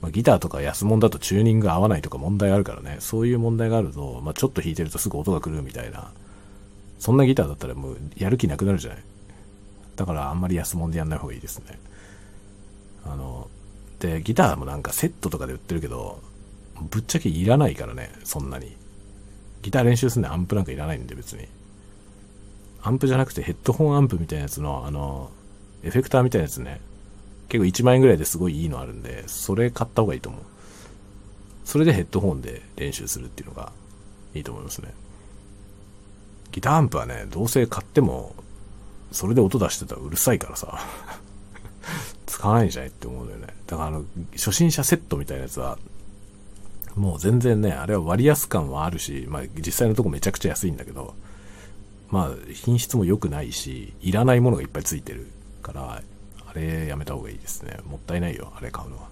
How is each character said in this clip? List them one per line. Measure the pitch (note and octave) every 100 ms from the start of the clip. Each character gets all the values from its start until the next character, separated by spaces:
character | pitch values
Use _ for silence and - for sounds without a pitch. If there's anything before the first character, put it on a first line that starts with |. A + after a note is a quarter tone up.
ま | E2+
あ、 |
ギ | E2
タ | B2 G2+
ー |
と | E2
か | D2
安 | C#2+ -
物 | G2+ A2
だ | G#2+
と | -
チ | - F#2+
ュ |
ー |
ニ | A2+
ン | A2
グ | G#2
合 | E2+
わ | G#2
な | F2+
い |
と | C#2+
か | B1+
問 | F#2 G2+
題 | G2+
あ | G2
る |
か | F#2+
ら | -
ね。 | C#2 D2
そ | - A2
う | A#2
い |
う | B2
問 | A#2 A2+
題 | A2+
が | A2+
あ |
る | F#2
と、 | C#2+ C#2 B1
ま | C#2+
あ、 |
ち | D#2
ょ | C#3
っ |
と | -
弾 | E2+
い |
て | D#2+
る | D#2+
と | -
す | -
ぐ | -
音 | D2+
が | E2+
狂 | -
う | D#2
み | -
た | A#2+
い | A#2
な。 | G2 - - - - - - - - - -
そ | -
ん | B2+
な |
ギ | C3+ C3
タ |
ー | D2+
だ |
っ | D2
た | -
ら |
も | C2+ C#2
う | B2+ D2 -
や | F#2+
る | A#2+
気 | F2+
な | D2
く |
な | G2
る | G2
じ | -
ゃ |
な | -
い。 | - - - - - - - - -
だ | -
か | F#2+
ら | D#2+ C#2
あ |
ん | E2
ま | F2+
り | F2
安 | - F2
物 | E2
で | D#2+
や |
ん | D#2
な | D#2
い |
方 | C3+
が |
い | A#2+
い |
で | -
す | -
ね。 | - - - - - - - - - - - - - -
あ | -
の、 | C#2 C2 B1 B1 - - - - -
で、 | F2 D#2+
ギ | D#2+
タ | A#2 E3+
ー | C#2+
も |
な | C2+ D3
ん |
か | -
セ | - -
ッ |
ト | - -
と | D3
か | C3
で |
売 | B2+
っ |
て | -
る | E3+
け | -
ど、 | A#1+ - - - - - - - -
ぶ | D#2+ G#2+
っ |
ち | - E3+
ゃ |
け | G#2+
い | D#2+
ら | F#2 C3
な | C#3
い |
か | C#2 A#1
ら |
ね、 | - - -
そ | - D3+
ん | -
な | C3
に。 | - - - - - - - - - -
ギ | -
タ | B2+
ー |
練 | A#2+ A#2+
習 | B2+
す | A#2+
ん |
の | E2
ア | E2+
ン | F2+
プ |
な | G#2
ん |
か | F#2
い | C2+
ら | D2+
な |
い | C#3+
ん | B1
で、 |
別 | - - -
に。 | - - - - - - - - - - - - - -
ア | G2+
ン | C3
プ | C#3
じ |
ゃ | B2+
な | C3
く |
て | -
ヘ | -
ッ | E3
ド | -
ホ | B2 D#3
ン | C#3+
ア |
ン | C3+
プ | F2+
み | E2
た | D2+
い |
な |
や | C#2+
つ | -
の、 | D2 C2+ C#2
あ |
の、 | D2 C#2+ C#2 C2 - - - - -
エ | -
フ | -
ェ |
ク | -
タ | C3+
ー |
み | B2+
た | A2+
い |
な |
や | D#2
つ | -
ね。 | A#2+ C2+ - - - - - - -
結 | A#2
構 |
一 | F#2 F#2
万 | B2 B2+
円 |
ぐ | C3
ら |
い | F2+
で |
す | - -
ご | F2+
い | A2
い | E3
い |
の | B2+
あ |
る | C3
ん | G#2+
で、 | A2+ - G#2
そ | - -
れ | G2 A#2+
買 | A#2 A#2
っ |
た | -
方 | A2
が |
い | G2+
い |
と | G2+
思 | -
う。 | - - - - - - - - - - - -
そ | - D3
れ |
で | D#3+
ヘ | G#2+
ッ | E2
ド | G2
ホ | F#2
ン | C#2
で | B1+ B1 - -
練 | C#2+
習 | - -
す | -
る | A#2+
っ |
て | -
い | -
う |
の |
が | - - - - - - - -
い | -
い |
と | D2+
思 | G1+
い |
ま | A#2
す | -
ね。 | - - - - - - - - - - - - - - - - -
ギ | -
タ | B2+
ー |
ア | D#3
ン | C#3
プ | -
は | -
ね、 | A#2+ G2+
ど | F#2+
う | A#2
せ | C3+ A#2
買 | -
っ | -
て | -
も、 | C3 C2 - - - - - - - - -
そ | - F#2+
れ |
で | A#2+
音 | F#3+ C#3
出 | F#2
し | -
て | -
た |
ら | -
う | C#2
る | E2
さ | -
い | A#2
か | -
ら | -
さ。 | - -
<laughs> | - - - - - - - - - - - D#3 - - -
使 | - G2+
わ | A2+
な |
い | G#2
ん |
じ | B1
ゃ |
な | C2
い |
っ |
て | - A#1
思 | B1
う |
の | A#1+
よ | G#1
ね。 | - - -
だ | E2
か |
ら | D#2
あ |
の、 | D#2 D2+ - E2+
初 | - -
心 | G2 E3+
者 | D#3
セ | C3+ E3+
ッ |
ト | - C#3+
み | C#3+
た |
い | C3+
な |
や | C3
つ | -
は、 | C3 - - - - - - - - - - - -
も | - G2
う | D2+
全 | F2 B2
然 | A#2+ A2
ね、 | G#2
あ | C2+ D#2
れ |
は | G#2
割 | D#2+ F#2+
安 | C3+ C#3+ -
感 | - D2
は | C2+
あ | D#2+
る | E2+
し、 | - C#2 -
ま | D2
あ、 | C2
実 | - D#2+
際 | - A#2
の |
と | G#2+
こ | F#2
め | C#2+
ち | -
ゃ |
く | -
ち | F2
ゃ |
安 | - -
い |
ん | C#2
だ |
け | -
ど、 | C2+ C2+ - - - - - - - - - -
ま | F#2+ D#2+
あ、 | C2 -
品 | - - A#2+
質 | A#2+ B2
も |
良 | F2+ G#2
く | D3
な | C#3+
い | B2+
し、 | - - B2+ G2+ -
い | -
ら | G2
な | B2
い | B2
も | B2
の | A2+
が |
い | -
っ |
ぱ | -
い |
つ | - D2+
い |
て | -
る | A1+ A1+ - - -
か | -
ら、 | - - - - - - - -
あ |
れ | - D#2+ D#2+ D#2
や | C#2+
め |
た | D2
方 | C#2
が | -
い |
い | G#1+
で | -
す | -
ね。 | - - -
も | C#2+
っ |
た | - F2
い |
な | F2
い | -
よ、 | - -
あ |
れ | -
買 | - -
う |
の | C2
は。 | -